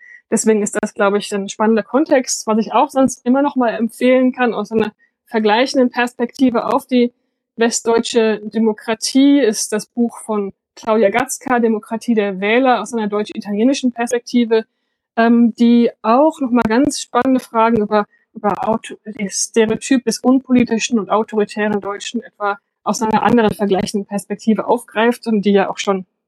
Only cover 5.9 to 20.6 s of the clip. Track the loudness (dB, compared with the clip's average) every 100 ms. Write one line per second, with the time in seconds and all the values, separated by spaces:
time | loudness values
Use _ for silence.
5.9 | 0 -4 -4 -8 0 0 0 -2 -4 0
6.9 | 0 0 -4 _ _ _ -2 -2 -2 0
7.9 | 0 0 0 0 -2 -4 -2 0 -2 -6
8.9 | -6 -2 4 4 4 2 -2 -4 -6 -6
9.9 | -2 -4 -4 -6 -6 -6 -10 _ -8 -2
10.9 | 2 2 2 -4 -6 -2 0 2 0 -4
11.9 | -6 -2 0 0 -2 0 2 2 0 -2
12.9 | -4 -4 -4 -6 -8 -6 0 0 0 -2
13.9 | -4 -4 -4 -2 0 2 0 -2 _ _
14.9 | _ _ 0 4 4 2 4 4 4 2
15.9 | 0 0 2 2 0 0 0 2 0 0
16.9 | -2 -4 -2 0 0 0 0 2 2 0
17.9 | -2 -2 _ _ -8 -4 -2 -2 -4 -6
18.9 | -18 -16 -10 -8 -6 -2 0 0 -2 -2
19.9 | -2 0 -2 2 2 2 2